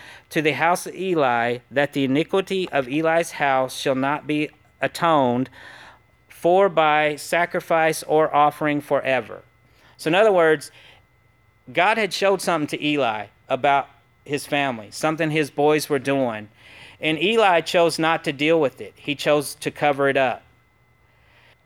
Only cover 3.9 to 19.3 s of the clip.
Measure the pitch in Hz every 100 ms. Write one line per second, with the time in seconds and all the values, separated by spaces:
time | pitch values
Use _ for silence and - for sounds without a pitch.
3.9 | 131 139 147 139 151 151 - _ _ 139
4.9 | - 170 156 127 120 131 - - - -
5.9 | - _ _ _ - - 185 196 160 156
6.9 | 151 151 147 - 170 170 180 - 165 160
7.9 | 160 - 151 156 143 147 - 151 147 139
8.9 | 139 131 131 104 95 - _ _ _ _
9.9 | _ 160 175 220 185 160 156 - - -
10.9 | - _ _ _ _ _ _ - 127 185
11.9 | 226 202 - 196 196 190 165 147 151 147
12.9 | 147 123 107 104 _ _ 131 143 139 -
13.9 | _ _ _ - 139 - 147 139 117 104
14.9 | - 156 160 160 156 143 - 147 151 143
15.9 | 143 127 139 127 107 107 _ - - -
16.9 | - 156 156 175 226 202 170 160 185 170
17.9 | - 160 160 - 135 151 165 139 - 104
18.9 | - - 143 160